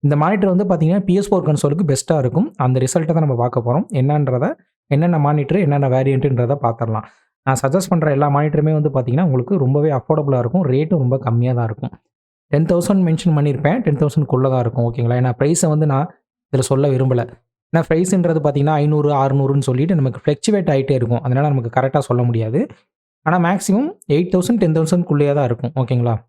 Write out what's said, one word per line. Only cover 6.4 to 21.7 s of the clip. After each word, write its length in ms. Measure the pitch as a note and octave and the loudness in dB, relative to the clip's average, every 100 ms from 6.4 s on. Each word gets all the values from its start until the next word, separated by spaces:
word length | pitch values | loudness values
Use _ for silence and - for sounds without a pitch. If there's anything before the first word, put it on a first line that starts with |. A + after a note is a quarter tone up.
| A#2+ C#3 | 0 0
பார்த்துடலாம். 500 | B2 A2+ A2+ G#2+ - _ _ _ - | -2 -2 -4 -4 -8 _ _ _ -4
நான் 140 | C3 | -2
சஜஸ்ட் 320 | C#3 E3+ F#3 | 0 -2 0
பண்ற 160 | F3 D3+ | 0 0
எல்லா 160 | C#3 D3 | 0 0
மானிட்டருமே 440 | C#3 D3+ D3+ D3+ | 0 0 0 0
வந்து 180 | D#3 D3 | 0 0
பாத்தீங்கன்னா, 340 | C3+ A#2+ B2+ F3+ | -2 -2 0 2
உங்களுக்கு 300 | C3 A#2+ G3 | 0 0 0
ரொம்பவே 320 | C3 C#3+ D3+ | 2 2 0
அஃபோர்டபுளா 480 | C3+ - D#3 C#3+ B2+ | -2 0 -2 0 0
இருக்கும். 240 | A#2 F3 D#3+ | 0 0 0
ரேட்டும் 360 | C3 D#3 F3 | 0 0 0
ரொம்ப 160 | B2+ C3+ | 0 0
கம்மியா 320 | A#2+ A#2 B2 | 0 0 0
தான் 140 | A#2+ A2+ | 0 -4
இருக்கும். 240 | G#2+ - - _ _ _ _ _ | -6 -10 -12 _ _ _ _ _
டென் 140 | C#3+ D#3+ | -2 2
தௌசண்ட் 380 | F3 F3 G3 | 0 2 0
மென்ஷன் 320 | F3 D#3+ F3+ D3+ | 2 0 2 2
பண்ணியிருப்பேன். 420 | D3 C3 C#3+ A#3+ | 2 0 0 0
டென் 200 | G3 C#3+ | 0 0
தௌசண்ட்க்குள்ள 500 | D3 D#3 C#3+ B2+ C3 | 0 0 0 0 2
தான் 140 | C3 | 0
இருக்கும். 220 | A#2 A2+ A#2 | -2 -2 -4
ஓகேங்களா? 320 | A#2 A#2+ B2 | -2 -2 0
ஏன்னா 160 | B2+ | -2
பிரைஸை 360 | A#2+ C#3+ E3+ E3+ | 0 0 0 0
வந்து 180 | D3+ D#3 | 0 0
நான் 200 | C3+ C#3+ - _ _ _ | 0 -2 -8 _ _ _
இதுல 120 | C3 - | -2 0
சொல்ல 240 | C3+ C#3+ | 0 0
விரும்பல. 360 | C3 C3 B2+ A2+ - _ _ _ | 0 0 0 -4 -12 _ _ _
ஏன்னா 100 | E3 | -4
பிரைஸ்ன்றது 580 | D#3+ D#3+ F#3 G3 F3 D#3+ | 0 -2 0 0 0 0
பாத்தீங்கன்னா, 360 | D3 C#3+ C#3+ D#3 | 0 0 0 0
ஐந்நூறு, 340 | D3 D3+ D3 C#3+ | 0 0 0 0
அறுநூறுன்னு 520 | C3+ C#3 C3+ C#3 C3+ | 0 0 0 0 0
சொல்லிட்டு 280 | B2+ D#3+ F3+ | 0 0 0
நமக்கு 260 | C3 A#2+ | 0 -2
ஃப்ளக்சுவேட் 500 | - D3+ - G3+ F3+ | -4 -2 0 0 0
ஆயிட்டே 260 | C#3 C3+ C3+ | -2 0 0
இருக்கும். 240 | A#2 A#2+ | 0 -2
அதனால 240 | C3 B2+ D3 | 0 0 0
நமக்கு 260 | C3+ A#2 | 0 -2